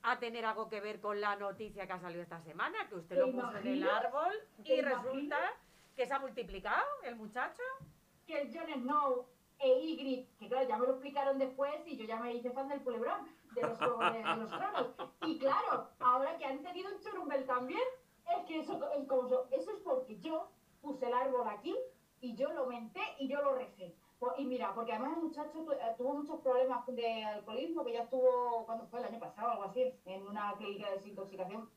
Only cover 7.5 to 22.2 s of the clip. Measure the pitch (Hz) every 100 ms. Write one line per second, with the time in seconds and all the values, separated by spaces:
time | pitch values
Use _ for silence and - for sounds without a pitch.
7.5 | - 494 523 254 - _ _ - 302 269
8.5 | 320 320 277 240 294 277 247 - _ _
9.5 | _ 269 262 320 277 269 254 - _ 202
10.5 | 247 254 220 254 262 285 277 277 269 262
11.5 | - 277 302 339 247 220 226 240 240 240
12.5 | 262 269 277 254 226 254 339 - - -
13.5 | 233 - - 151 - 175 226 220 190 214
14.5 | 170 392 - - - 185 - - - 269
15.5 | 294 466 254 - - 240 247 277 330 277
16.5 | 269 349 359 381 381 427 381 311 285 262
17.5 | 247 254 415 508 - _ _ - 349 -
18.5 | 320 - 381 - 285 269 262 247 254 -
19.5 | 269 339 427 359 254 254 208 311 320 -
20.5 | - _ _ 294 262 240 247 269 247 226
21.5 | - 320 480 508 - _ _